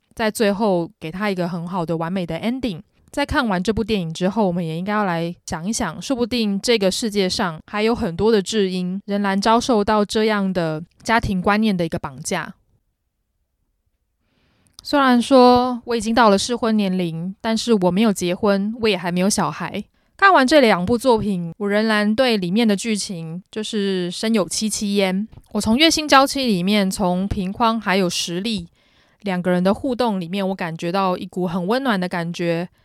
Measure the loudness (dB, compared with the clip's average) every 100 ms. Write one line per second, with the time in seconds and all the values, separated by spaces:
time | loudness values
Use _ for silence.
0 | _ -4 -4 0 0 2 2 0 -2 -8
1 | -12 -6 -4 -2 -4 -6 -6 -4 -4 -4
2 | -4 -4 -4 -4 -4 -4 -6 -8 -14 _
3 | _ -6 -2 0 0 0 0 -2 -2 -2
4 | -4 -2 -2 2 0 0 -4 -6 -4 -2
5 | 0 -2 -4 -8 -10 -8 -4 -4 -4 -6
6 | -4 -2 0 0 0 0 0 2 2 0
7 | -2 0 0 0 -4 -6 -8 -2 0 0
8 | -2 0 2 4 2 0 0 0 -4 -6
9 | -4 -2 0 0 4 2 4 2 2 2
10 | 2 0 0 0 0 -2 -2 -4 -10 _
11 | 0 0 0 0 2 2 2 0 -2 -4
12 | -8 -12 -6 -6 -6 -14 _ _ _ _
13 | _ _ _ _ _ _ _ _ _ _
14 | _ _ _ _ _ _ _ -18 -4 0
15 | 2 2 4 6 8 6 2 -4 -4 -4
16 | 0 4 6 4 2 -2 0 0 0 0
17 | -2 -4 -8 -6 -4 -2 2 2 4 4
18 | 2 2 -2 0 0 0 0 -2 -2 0
19 | -2 0 0 0 -2 -4 -8 -10 -12 _
20 | _ 2 4 6 6 6 6 4 0 0
21 | 2 2 0 -4 -6 -6 -2 0 2 2
22 | 2 2 2 2 0 2 2 2 0 -4
23 | -4 -10 -10 -12 -12 -10 -6 -4 -2 -2
24 | -4 -4 0 0 0 -2 -4 -4 -2 0
25 | 2 0 -4 -10 -8 -4 0 4 4 4
26 | 6 6 6 2 0 0 2 2 0 0
27 | -2 0 -2 -4 -6 -2 0 0 0 0
28 | 0 -2 -4 -4 -4 -6 -8 _ _ _
29 | _ _ -6 -2 0 2 2 0 -2 0
30 | 0 -2 -4 -4 -4 -4 -6 -6 -4 -2
31 | 0 -2 -6 -4 -4 -2 -2 -2 0 -2
32 | -2 -4 -6 -4 -2 -2 -6 _